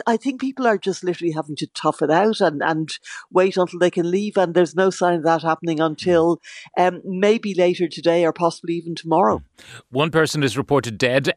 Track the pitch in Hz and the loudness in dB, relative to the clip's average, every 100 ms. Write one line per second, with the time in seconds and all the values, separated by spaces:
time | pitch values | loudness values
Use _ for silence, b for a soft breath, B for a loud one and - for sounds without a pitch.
0 | - 226 269 262 262 - 247 202 190 175 | 0 -2 -2 -4 -6 0 0 0 -2 -4
1 | 180 170 170 156 156 147 156 - 156 - | -4 -4 -4 -4 -6 -8 -10 -4 -4 0
2 | 143 165 214 214 175 143 156 160 156 - | 2 2 2 2 0 0 -2 -2 -4 -10
3 | B B - 180 190 185 180 175 175 185 | B B -2 2 2 2 -2 0 0 0
4 | 170 190 208 202 175 175 180 160 190 - | -2 -2 -2 0 2 2 2 2 0 2
5 | 175 170 156 165 160 160 170 156 160 151 | 0 2 2 0 0 -2 -2 0 -2 -2
6 | 180 170 170 160 B B B - 180 175 | 0 2 2 0 B B B 0 0 -2
7 | - 185 202 226 208 180 180 175 170 165 | -6 0 2 2 0 0 2 2 -4 -2
8 | 156 170 165 156 170 - 170 170 165 160 | 0 2 2 0 -2 -2 -6 -8 -8 -8
9 | 165 160 214 175 - B B B - 127 | 0 2 2 0 -6 B B B -6 -2
10 | 160 156 151 151 135 131 123 143 117 104 | 0 2 0 2 0 0 0 0 0 -2
11 | 123 135 135 | 0 2 0